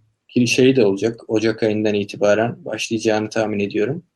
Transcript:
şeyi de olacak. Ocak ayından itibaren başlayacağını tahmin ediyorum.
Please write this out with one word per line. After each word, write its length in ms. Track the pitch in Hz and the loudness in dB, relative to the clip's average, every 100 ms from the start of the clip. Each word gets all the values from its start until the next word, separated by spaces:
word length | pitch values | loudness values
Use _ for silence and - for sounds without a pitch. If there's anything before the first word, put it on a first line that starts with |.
| _ _ _ 123 117 | _ _ _ 0 2
şeyi 300 | - 127 131 | 4 4 4
de 100 | 101 | 2
olacak. 360 | 98 107 110 - | 2 -2 -6 -4
Ocak 360 | 110 110 110 | 0 0 0
ayından 300 | 110 107 107 | -2 0 0
itibaren 720 | 104 101 - 104 104 117 - - | -2 -4 0 2 2 0 -4 -10
başlayacağını 640 | 107 - 113 113 107 107 | -8 -6 -2 0 0 -2
tahmin 300 | 113 107 104 | -2 -2 -2
ediyorum. 440 | 101 104 107 170 - | -4 -2 -4 -4 -12